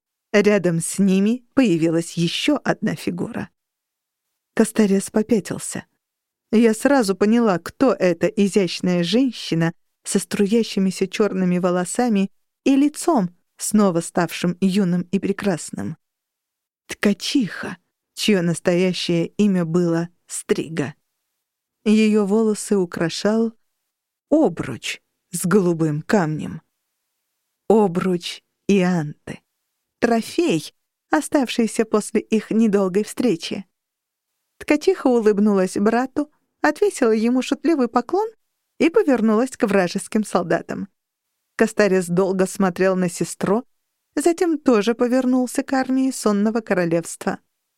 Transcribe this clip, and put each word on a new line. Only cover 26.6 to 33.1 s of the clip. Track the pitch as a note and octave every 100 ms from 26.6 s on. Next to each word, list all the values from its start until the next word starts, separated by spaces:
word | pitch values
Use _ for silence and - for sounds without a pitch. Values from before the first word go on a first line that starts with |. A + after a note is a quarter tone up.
| - _ _ _ _ _ _ _ _ _ -
Обруч | G#3+ G3+ F3 F#3+ F3 - - _ _ -
Ианты. | G3+ F3+ F3 D3 - - - _ _ _ _ _ _
Трофей, | A#3 A3+ - - E4+ E3 - - _ _ _
оставшийся | D#4 - D4 A#3+ - A3 -
после | A3 G#3+ - A3
их | - G#3+ -
недолгой | G#3+ A3+ G3+ F#3+ F#3+
встречи. | G#3